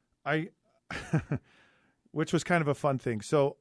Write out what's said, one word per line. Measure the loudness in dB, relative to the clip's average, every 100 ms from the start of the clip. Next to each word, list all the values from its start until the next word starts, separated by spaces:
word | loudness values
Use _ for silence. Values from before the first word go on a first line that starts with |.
| _ _
I, | -2 -2 -2 -10 _ _ -14
<laughs> | -12 -2 -2 0 -4 -6 _ _ _ _ _ _
which | -4 0
was | 0
kind | 2 2
of | 2
a |
fun | 0 0 0
thing. | -2 -4
So | 0 2 2 0